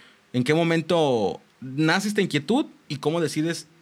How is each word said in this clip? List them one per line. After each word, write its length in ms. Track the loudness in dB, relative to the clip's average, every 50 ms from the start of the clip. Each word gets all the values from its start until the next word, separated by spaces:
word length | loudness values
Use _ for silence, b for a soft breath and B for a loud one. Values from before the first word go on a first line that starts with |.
| B B B B B _ -4
¿En 100 | -2 0
qué 100 | 2 2
momento 840 | 2 4 2 2 0 0 0 2 2 4 2 2 2 0 0 -2 -4 -12 _ _ _
nace 480 | -14 -10 -4 0 2 2 2 2 0 -2
esta 120 | -2 0
inquietud 440 | -2 0 0 -4 -2 0 0 0 0 -4 -8 _ _ _
y 100 | -10 -4
cómo 220 | -4 -2 0 0
decides 460 | -2 -2 -2 -2 -2 -2 -4 -6 -10 -16 _ _